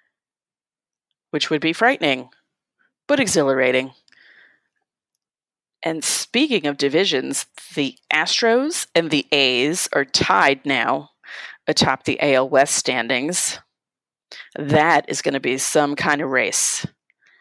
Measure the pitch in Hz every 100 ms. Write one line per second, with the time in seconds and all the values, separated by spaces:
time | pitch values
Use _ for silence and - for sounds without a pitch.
0 | _ _ _ _ _ _ _ _ _ _
1 | _ _ _ 151 - 156 160 165 233 -
2 | 156 131 127 _ _ _ _ _ _ _
3 | - 277 208 180 139 131 127 131 131 -
4 | _ _ _ - _ _ _ _ _ _
5 | _ _ _ _ _ _ _ _ 165 160
6 | - - - 233 302 208 147 139 143 156
7 | 196 143 131 139 - - - - 143 -
8 | _ 156 165 - 233 240 294 349 - 165
9 | 165 147 - 143 131 123 143 180 - 139
10 | 135 - - 190 147 139 147 131 120 139
11 | 147 _ - - - - - 131 139 131
12 | - 127 147 131 131 139 147 - - 127
13 | 117 127 147 180 - - - _ _ _
14 | _ _ _ - - - 143 151 160 147
15 | - 139 156 139 131 131 - 151 143 143
16 | 165 147 139 127 101 - - - - -
17 | _ _ _ _